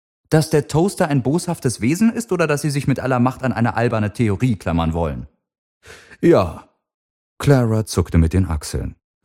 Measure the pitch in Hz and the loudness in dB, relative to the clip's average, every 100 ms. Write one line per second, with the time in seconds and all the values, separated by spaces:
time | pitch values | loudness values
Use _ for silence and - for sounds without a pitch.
0 | _ _ _ 156 147 151 143 147 196 - | _ _ _ 0 2 0 0 0 0 0
1 | 170 143 127 170 - 165 131 - 117 170 | 0 0 0 -2 -4 -4 -4 -2 -2 0
2 | 226 226 - 175 156 147 156 139 139 127 | 0 0 -4 -2 0 -2 -2 -2 -2 -2
3 | 131 123 127 - 127 110 117 - 120 110 | 0 0 0 0 -4 0 0 0 0 0
4 | 107 - 110 95 127 101 90 82 82 82 | -2 0 -2 0 0 -2 -2 0 0 -2
5 | 80 62 64 _ _ _ _ _ - - | -4 -6 -12 _ _ _ _ _ -20 -20
6 | - - 170 143 85 - - _ _ _ | -20 0 4 4 2 -6 -20 _ _ _
7 | _ _ _ - 139 135 117 110 110 - | _ _ _ -2 2 4 4 0 0 -2
8 | - 85 82 90 90 76 - 64 64 - | 0 2 2 2 0 -4 -6 -8 -8 -12
9 | _ _ | _ _